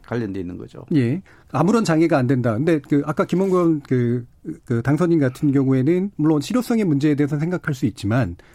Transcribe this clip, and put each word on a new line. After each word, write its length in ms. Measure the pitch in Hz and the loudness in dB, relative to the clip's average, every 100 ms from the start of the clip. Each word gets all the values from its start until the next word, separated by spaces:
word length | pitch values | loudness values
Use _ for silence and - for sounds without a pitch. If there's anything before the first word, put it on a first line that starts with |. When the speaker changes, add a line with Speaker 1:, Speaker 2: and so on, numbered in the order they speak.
Speaker 1:
관련돼 360 | - 120 107 98 | -8 -6 -4 -6
있는 160 | 87 92 | -8 -10
거죠. 280 | 113 - - | -14 -14 -2
Speaker 2:
예, 280 | 156 120 180 - - - | 0 2 -2 -6 -20 -8
아무런 320 | 131 165 233 | -2 2 2
장애가 320 | 202 160 165 156 | 2 2 2 2
안 80 | 123 | 2
된다. 280 | 135 120 | 0 0
근데 260 | 107 160 160 | 0 0 0
그 220 | - 143 143 | 0 -2 0
아까 180 | 151 | -2
김홍건 580 | 180 175 196 180 170 156 | -2 0 2 2 2 0
그, 440 | - 127 120 120 120 _ - 156 | 0 -2 0 -2 -6 _ -14 -12
그 180 | - 117 | -6 -4
당선인 380 | 120 156 180 165 | 0 0 2 2
같은 320 | 135 127 147 | 0 0 0
경우에는 580 | 139 135 131 131 180 196 - | 2 2 2 2 0 -2 -2
물론 240 | 151 156 | 0 0
실효성의 440 | - 240 233 233 | 0 -2 0 0
문제에 300 | 196 139 151 | 2 2 2
대해서 240 | 143 147 147 | 2 0 0
생각할 340 | 160 180 - | -2 -4 -6
수 120 | 135 131 | -4 -4
있지만 500 | - 101 120 98 85 - | -2 -2 0 -2 -6 -16